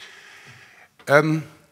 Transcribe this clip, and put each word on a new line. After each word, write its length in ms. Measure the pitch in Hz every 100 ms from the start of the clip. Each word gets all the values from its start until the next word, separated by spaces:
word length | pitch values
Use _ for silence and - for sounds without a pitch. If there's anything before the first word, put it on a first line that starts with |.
| - - - - - - - - - _ -
Ähm, 360 | 143 156 160 147 - _